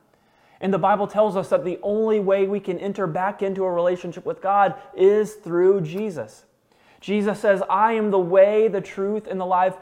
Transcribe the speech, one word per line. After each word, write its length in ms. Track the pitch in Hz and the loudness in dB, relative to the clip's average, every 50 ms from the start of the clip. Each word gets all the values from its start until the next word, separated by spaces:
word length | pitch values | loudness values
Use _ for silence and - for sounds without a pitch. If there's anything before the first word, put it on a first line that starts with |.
| _ _ _ _ _ _ _ _ _ _ _ - | _ _ _ _ _ _ _ _ _ _ _ -8
And 100 | 185 190 | -4 -2
the 60 | 196 185 | -2 0
Bible 300 | 175 190 208 196 202 196 | 0 0 0 0 -2 -2
tells 280 | - 202 214 214 180 | 0 0 0 0 0
us 140 | 190 175 - | -4 -4 -2
that 160 | 190 180 151 | -2 -2 -2
the 140 | 180 170 - | -4 -8 -6
only 380 | - 202 208 220 220 220 220 214 | -6 -4 -4 -2 0 0 0 0
way 280 | 196 190 196 196 196 190 | 0 0 0 0 0 0
we 120 | 202 202 | -2 -4
can 180 | 196 190 175 170 | -4 -6 -8 -6
enter 300 | 185 202 196 214 196 170 | -6 -8 -6 -4 -4 -4
back 340 | 151 180 185 202 202 202 | -4 -4 -4 -4 -4 -4
into 240 | 202 196 190 190 190 | -4 -4 -4 -2 -2
a 60 | 185 | -2
relationship 560 | 175 170 170 180 185 180 - 175 160 185 - 156 | -2 0 0 0 -2 -2 -6 -10 -14 -10 -10 -10
with 160 | 165 - - | -8 -6 -4
God 320 | 190 202 202 202 185 160 - - - - | -2 2 2 2 2 0 -4 -12 -10 -2
is 380 | - 185 196 208 214 214 196 - | 2 4 4 4 4 0 -2 -6
through 480 | - - 170 170 175 180 190 202 196 | -12 -10 -4 0 2 4 4 4 2
Jesus. 640 | 165 151 165 196 214 214 175 143 110 107 - - _ _ _ _ _ _ _ _ _ _ _ _ | 0 -6 -6 -8 -8 -8 -8 -10 -12 -12 -16 -20 _ _ _ _ _ _ _ _ _ _ _ _
Jesus 380 | - - 202 208 196 214 202 208 | -6 -4 -2 -2 0 -2 -4 0
says, 240 | 214 208 196 190 196 - | 2 2 2 2 2 2
"I 260 | 180 196 220 226 226 | 4 4 4 4 2
am 180 | 220 214 214 | 2 0 2
the 80 | 196 190 | 2 2
way, 480 | 180 170 185 190 190 202 214 214 220 220 | 2 4 6 6 6 6 6 4 2 2
the 120 | 185 196 | 0 -2
truth, 480 | 185 - - 202 196 202 214 214 208 - | -6 -8 -8 -6 -4 -4 -4 -6 -6 -8
and 140 | 190 190 | -8 -6
the 40 | 185 | -4
life. 300 | 180 185 180 185 190 185 - | -2 0 2 2 0 0 -4